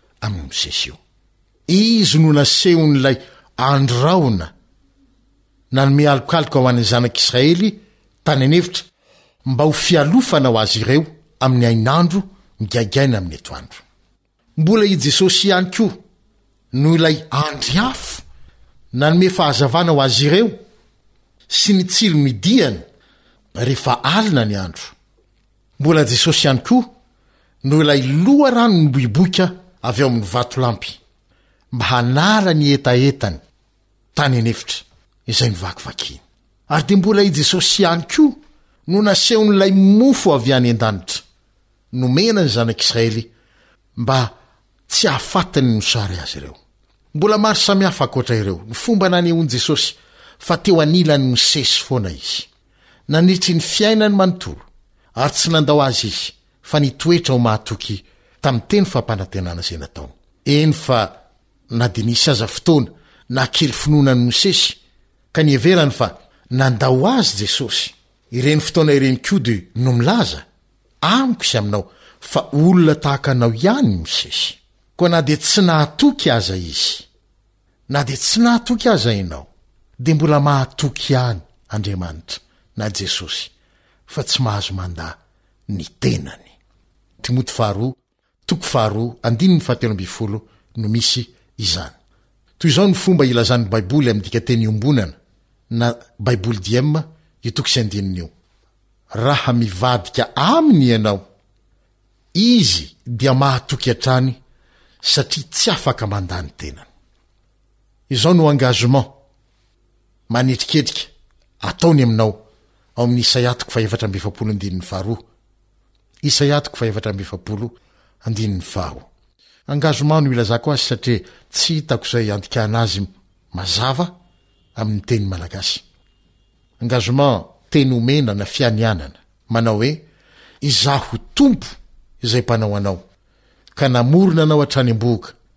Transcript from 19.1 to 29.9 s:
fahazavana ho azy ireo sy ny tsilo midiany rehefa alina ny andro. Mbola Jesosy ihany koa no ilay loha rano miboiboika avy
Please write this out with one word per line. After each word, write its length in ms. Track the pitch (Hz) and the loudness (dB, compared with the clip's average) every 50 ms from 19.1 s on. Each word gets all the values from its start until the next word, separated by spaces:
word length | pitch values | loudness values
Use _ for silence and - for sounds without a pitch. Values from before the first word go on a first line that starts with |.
| 160 175 185 185 | 4 4 4 2
fahazavana 640 | 180 185 170 147 139 - 143 131 117 170 175 170 160 | 2 0 0 0 0 0 0 0 2 0 2 2 2
ho 80 | 143 | 2
azy 260 | 135 131 120 - 143 | 2 2 2 0 2
ireo 220 | 147 156 190 233 214 - - - - _ _ _ _ _ _ _ _ _ _ _ _ _ _ _ - | 2 2 2 2 0 -2 -6 -16 -20 _ _ _ _ _ _ _ _ _ _ _ _ _ _ _ -6
sy 260 | - - - - 208 | -4 0 2 2 2
ny 80 | 190 180 | 2 2
tsilo 340 | 185 - - 226 208 165 151 | 0 0 0 0 2 2 2
midiany 600 | 143 135 120 101 92 175 226 269 180 131 104 90 - - _ _ _ _ _ _ _ _ _ _ _ _ - | 2 0 0 -2 0 2 4 4 4 2 0 -4 -10 -16 _ _ _ _ _ _ _ _ _ _ _ _ -10
rehefa 460 | - 120 123 135 120 - 135 120 - - | -4 -2 -2 -2 -2 -2 -2 -2 -2 -2
alina 420 | 131 160 214 220 214 170 131 113 | -2 0 0 0 2 2 0 0
ny 120 | 104 104 | 0 -2
andro. 320 | 98 95 90 80 - - - - _ _ _ _ _ _ _ _ _ _ _ _ _ _ _ _ - | -4 -6 -8 -10 -14 -16 -18 -20 _ _ _ _ _ _ _ _ _ _ _ _ _ _ _ _ -4
Mbola 240 | 135 151 170 156 147 | 0 2 2 4 2
Jesosy 420 | 104 117 - 190 170 156 - - | 2 0 0 2 2 2 2 2
ihany 160 | 151 135 123 - | 2 2 0 0
koa 200 | - 233 254 233 - - _ _ _ _ _ _ _ _ _ _ _ _ _ - | 2 2 2 2 0 -6 _ _ _ _ _ _ _ _ _ _ _ _ _ -2
no 180 | 135 143 156 160 | 0 2 4 4
ilay 200 | 147 143 139 131 131 135 151 180 | 4 4 2 2 0 0 2 4
loha 260 | 220 277 285 294 269 | 4 6 6 6 4
rano 240 | 247 240 233 233 202 170 156 | 4 4 4 4 4 4 4
miboiboika 680 | 147 127 139 127 117 101 139 185 180 185 - 185 180 180 - - _ _ _ - | 4 2 2 0 0 2 2 2 2 2 2 0 0 -2 -6 -16 _ _ _ -8
avy 200 | 117 | -4